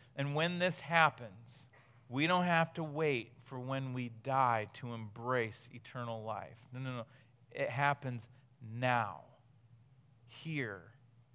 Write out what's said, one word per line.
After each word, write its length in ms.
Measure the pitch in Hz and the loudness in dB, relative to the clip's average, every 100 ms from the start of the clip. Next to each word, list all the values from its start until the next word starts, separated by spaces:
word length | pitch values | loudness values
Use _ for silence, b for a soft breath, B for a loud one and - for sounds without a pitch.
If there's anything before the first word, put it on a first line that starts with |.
| b - | b -4
And 180 | 143 | -2
when 240 | 143 165 175 | 2 2 2
this 220 | 180 170 | 0 0
happens, 840 | - 170 160 - 117 95 - - - b b b - | 2 6 6 4 -12 -14 -20 -20 -20 b b b -6
we 180 | 123 160 | 2 4
don't 180 | 180 | 4
have 280 | 180 170 165 | 6 4 2
to 80 | 170 | -2
wait 500 | 156 147 156 127 110 - | -4 0 2 2 -2 -14
for 160 | - 131 | -12 -10
when 340 | 127 135 131 | -4 -4 -2
we 180 | 127 123 113 | -4 -6 -6
die 460 | 139 135 127 117 107 | -2 2 4 4 0
to 200 | - 123 | -8 -8
embrace 760 | 117 110 104 117 127 113 104 - | -8 -8 -8 0 2 0 -4 -14
eternal 480 | 123 - 127 120 113 | -16 -12 -8 -6 -6
life. 360 | 110 104 92 - - | -6 -8 -8 -16 -14
No, 80 | 123 | -8
no, 160 | 131 123 | -6 -6
no. 100 | 113 b b b _ | -10 b b b _
It 180 | - 139 | -4 -2
happens 600 | 123 143 143 131 123 - b b _ 113 | 2 2 2 -4 -6 -10 b b _ -12
now, 460 | 113 127 123 104 80 - - _ - - - - - _ _ - | -2 2 4 2 -4 -14 -20 _ -20 -20 -20 -20 -20 _ _ -20
here, 540 | - 160 151 120 95 87 - - _ _ | -12 -6 -2 -2 -4 -12 -20 -20 _ _